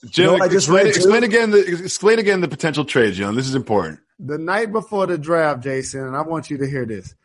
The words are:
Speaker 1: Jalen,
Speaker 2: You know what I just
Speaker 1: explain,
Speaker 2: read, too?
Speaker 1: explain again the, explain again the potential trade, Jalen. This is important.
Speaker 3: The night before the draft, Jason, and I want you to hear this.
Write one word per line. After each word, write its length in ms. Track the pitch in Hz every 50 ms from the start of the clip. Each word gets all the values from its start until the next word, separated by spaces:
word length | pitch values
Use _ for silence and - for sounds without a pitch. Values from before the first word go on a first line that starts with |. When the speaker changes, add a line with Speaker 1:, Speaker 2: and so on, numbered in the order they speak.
| -
Speaker 1:
Jalen, 100 | 117 - 165
Speaker 2:
You 60 | 180
know 80 | 165
what 100 | 185 185
I 60 | 185 175
just 180 | 185 196 131
Speaker 1:
explain, 180 | 143 180 196 202
Speaker 2:
read, 80 | 214 202
too? 40 | 175
Speaker 1:
explain 240 | 185 196 220 240 247
again 260 | 208 220 233 226 214
the, 320 | 208 202 190 180 175 165 190
explain 340 | 175 - - 185 214 226 226
again 220 | 196 202 196 185
the 80 | 175 143
potential 360 | 151 - - 156 139 151 131
trade, 300 | - - 131 113 104 90
Jalen. 220 | 95 101 101 110
This 100 | 127 131
is 80 | 131 135
important. 460 | 131 117 - 107 98 85 80 78 - _ _ _ -
Speaker 3:
The 180 | 156 131 151 156
night 340 | 160 175 190 214 233 214
before 340 | 208 220 - - 208 196 190
the 120 | 175 175 156
draft, 440 | 143 165 170 165 156 147 143 123
Jason, 380 | 127 139 131 135 131 - - 135
and 160 | 135 131 131
I 60 | 147
want 280 | 156 160 165 156 143 -
you 80 | 147 135
to 80 | 139 135
hear 160 | 143 131 120
this. 280 | 113 107 95 - - - _